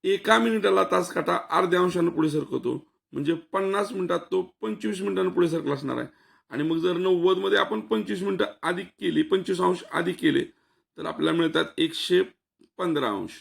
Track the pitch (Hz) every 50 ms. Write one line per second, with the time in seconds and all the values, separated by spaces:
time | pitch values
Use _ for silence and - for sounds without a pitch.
0 | - 190 196 190 196 - 220 226 233 233 220 220 190 202 190 196 190 185 185 180
1 | 175 - - 175 156 - 175 - - - 156 170 190 175 175 180 180 185 170 180
2 | 170 170 170 - 160 156 147 151 139 - 123 127 - 120 127 139 - _ _ _
3 | _ _ - 139 143 147 165 165 - _ - 190 196 190 196 202 208 202 - 190
4 | 185 165 180 170 - - 190 190 185 - _ _ - 220 214 - - 214 208 180
5 | 190 202 190 185 185 185 - 180 175 165 156 165 147 139 143 135 143 135 123 123
6 | 123 - _ _ _ _ _ _ _ _ 120 127 147 160 165 165 160 180 180 170
7 | 185 190 185 175 170 185 190 185 196 196 202 202 202 - 220 220 220 - 226 220
8 | - - 104 90 92 196 98 - 104 92 - _ - 160 180 180 190 180 _ _
9 | 208 175 156 151 156 - 190 190 180 - 190 170 185 180 185 175 - - - 156
10 | 165 180 170 - - 156 139 139 - - _ _ _ _ _ _ _ _ _ -
11 | 156 160 156 151 151 160 160 170 170 160 160 160 160 - - - 160 160 160 -
12 | - - 180 180 190 - _ _ _ _ _ _ _ _ _ - 185 175 160 147
13 | 135 113 104 98 92 - - -